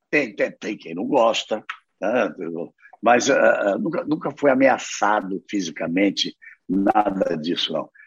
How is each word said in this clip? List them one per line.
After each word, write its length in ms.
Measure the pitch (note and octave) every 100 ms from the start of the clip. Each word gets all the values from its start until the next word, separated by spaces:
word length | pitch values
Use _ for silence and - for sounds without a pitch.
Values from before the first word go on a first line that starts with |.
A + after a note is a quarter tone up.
| _
tem, 260 | D3+ B2 G2+
tem, 160 | B2
tem 240 | - - G#2+
quem 200 | D#2+ E2+
não 100 | B2
gosta, 580 | C#3+ A2+ A2 - G#2+ - - _ _
né? 320 | G2 B2 F#2+ - E2 E2 - _ - -
Mas, 300 | A2 A#2+ A2
ah, 440 | - - - G#2
ah, 40 | G2
nunca, 260 | C#3+ -
nunca 280 | - D#3 D3+
fui 180 | C#3 C#3+
ameaçado 920 | C3 C3+ A#2 - - G#2 G#2+ G2 F#2+ -
fisicamente, 880 | G#2 F2 - E2 F2 G2+ - - - - - -
nada 720 | G2 G2 G#2+ G#2 F#2+ F2+ D#2+
disso, 360 | D#2+ D#2+ -
não. 180 | D#2 - _